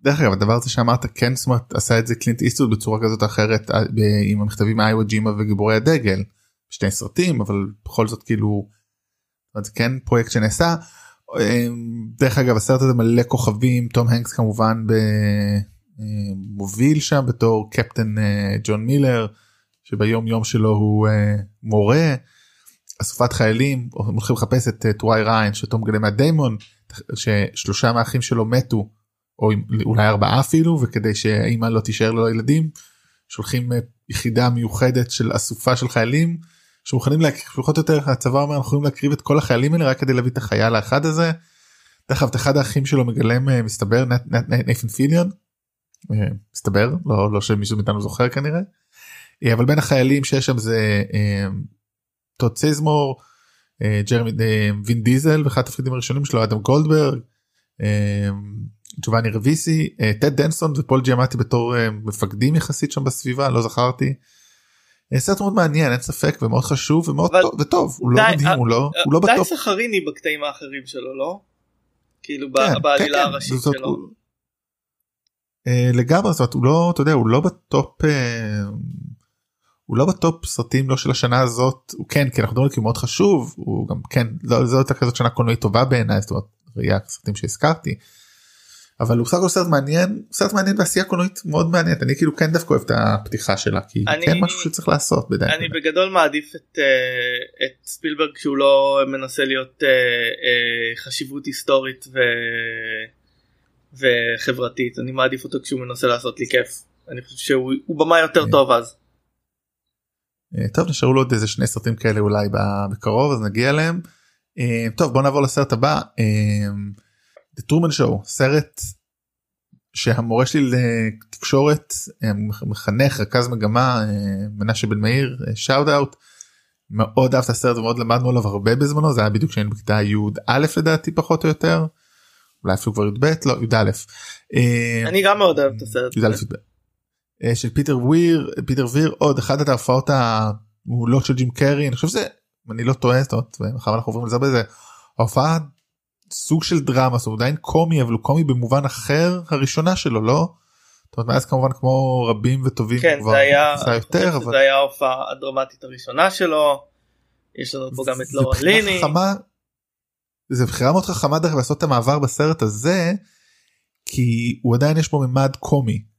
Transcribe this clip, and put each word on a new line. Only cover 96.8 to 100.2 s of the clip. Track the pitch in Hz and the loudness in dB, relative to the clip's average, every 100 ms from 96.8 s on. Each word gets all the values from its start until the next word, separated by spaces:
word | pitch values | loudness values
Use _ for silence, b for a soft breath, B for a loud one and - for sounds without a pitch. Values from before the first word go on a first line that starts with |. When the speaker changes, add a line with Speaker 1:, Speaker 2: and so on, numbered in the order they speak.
| 139 131 127 127 123 123 - _ 135 | 2 2 0 -4 -4 -4 -8 _ -6
Speaker 2:
את | - - | -6 -16
ספילברג | - 160 151 156 147 | -8 -8 -2 -4 -2
כשהוא | 151 139 | -4 2
לא | 139 139 135 139 135 | 4 6 4 2 0
מנסה | 135 131 - 135 | -2 -8 -4 -2
להיות, | 131 131 _ | -2 -4 _
אה, | 147 | 2
אה, | 127 123 120 | 4 2 0